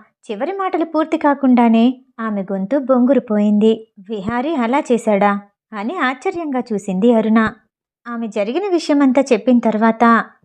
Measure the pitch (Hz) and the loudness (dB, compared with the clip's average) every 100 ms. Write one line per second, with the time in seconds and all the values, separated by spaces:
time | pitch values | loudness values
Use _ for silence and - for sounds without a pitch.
0 | _ _ - 208 294 392 381 359 330 311 | _ _ -12 -8 -6 -4 -4 -4 -2 -2
1 | 311 311 294 277 262 247 233 226 240 254 | -2 0 0 2 4 4 4 4 2 0
2 | _ - 226 208 190 196 196 285 254 254 | _ -12 -8 -6 -6 -6 -2 -2 0 2
3 | 247 262 - 208 208 208 220 226 - - | 4 2 0 0 2 4 2 2 -4 -20
4 | 185 214 185 240 277 320 226 277 - 226 | -12 -10 -6 -4 -4 -2 0 -2 0 -2
5 | 220 202 202 202 - _ _ 220 220 370 | 0 2 2 -2 -8 _ _ -12 -10 -4
6 | 262 269 381 359 311 254 240 208 196 185 | -4 -4 -6 -6 -6 -6 -4 -6 -4 0
7 | 240 226 214 226 220 - _ _ _ _ | 2 2 2 2 0 -4 _ _ _ _
8 | - 233 226 208 202 285 403 349 330 285 | -16 -12 -8 -6 -4 -4 -2 -2 0 2
9 | 277 254 269 220 254 247 226 214 226 226 | 2 2 2 0 2 2 2 0 0 2
10 | 233 226 - _ | 4 2 0 _